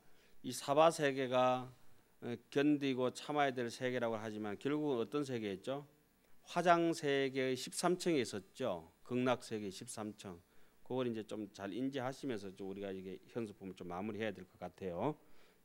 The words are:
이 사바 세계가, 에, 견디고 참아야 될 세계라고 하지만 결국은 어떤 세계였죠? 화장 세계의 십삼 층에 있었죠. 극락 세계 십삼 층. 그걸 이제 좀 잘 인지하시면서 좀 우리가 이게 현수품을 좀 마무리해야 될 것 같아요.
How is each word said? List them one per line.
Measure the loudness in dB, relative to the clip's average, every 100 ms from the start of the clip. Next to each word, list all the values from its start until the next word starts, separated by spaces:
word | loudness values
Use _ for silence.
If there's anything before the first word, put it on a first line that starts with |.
| -18 -20 -20 -12
이 | -8
사바 | -6 2 8 8
세계가, | 8 0 2 2 4 4 4 -2 -14 -20 -20 _ -12
에, | -8 -8 -2
견디고 | 4 4 4 2 2 0
참아야 | -2 -2 2 4
될 | 2 -4
세계라고 | -2 -2 0 0 -2
하지만 | -4 -4 -6 -4
결국은 | -2 0 0 0
어떤 | 0 -2 -2
세계였죠? | -2 -2 -4 -4 -6 -8 _ _ _ -20 -20
화장 | -6 2 6 8 6
세계의 | 2 2 2 2 2 0 0
십삼 | -4 0 2 2
층에 | 2 2
있었죠. | 2 -2 -8 -4 -2 -2 -6 _
극락 | -4 0 2 2
세계 | 0 -6 -6
십삼 | -8 -10 -8 -8 -8
층. | -12 -12 _ -20 -20 -18
그걸 | -6 -2 0
이제 | -2
좀 | -6 -6 -8
잘 | -6 -6
인지하시면서 | -2 -2 -2 -4 -4 -4 -4 -6 -10
좀 | -8
우리가 | -6 -6
이게 | -6 -8 -12 -10
현수품을 | -8 -8 -8 -12
좀 | -10 -8
마무리해야 | -6 -4 -4 -4
될 | -6 -14
것 | -12
같아요. | -12 -8 -6 -2 -2 -4 -12 -20 -20 _